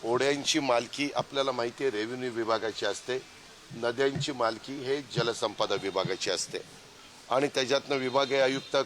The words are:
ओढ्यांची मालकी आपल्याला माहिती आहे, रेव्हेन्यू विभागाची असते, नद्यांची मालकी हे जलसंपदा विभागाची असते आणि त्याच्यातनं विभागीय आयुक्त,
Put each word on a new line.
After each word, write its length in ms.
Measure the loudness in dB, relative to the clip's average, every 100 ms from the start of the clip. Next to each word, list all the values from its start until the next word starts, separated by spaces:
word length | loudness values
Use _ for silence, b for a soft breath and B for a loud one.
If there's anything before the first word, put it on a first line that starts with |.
ओढ्यांची 540 | 2 4 4 2 2 2
मालकी 520 | 4 2 2 -4 -2
आपल्याला 380 | -2 -2 0 0
माहिती 320 | 0 -2 0
आहे, 60 | -2
रेव्हेन्यू 400 | 0 -4 -4 -4
विभागाची 560 | -2 0 0 0 -2 -2
असते, 320 | -4 -4 -6 -6 -20 -20 -20 -16
नद्यांची 580 | -4 -2 2 2 2 -4
मालकी 400 | 0 0 0 -8
हे 300 | -8 -2 -2
जलसंपदा 720 | -2 0 0 0 -2 0 0
विभागाची 560 | 0 0 -2 -2 -2 -2
असते 280 | -2 -2 -8 -12 -18 -20 -20 -20 -20 -2
आणि 180 | 2 2
त्याच्यातनं 420 | 0 2 0 0 -2
विभागीय 440 | 0 0 2 4
आयुक्त, 360 | 4 2 0 0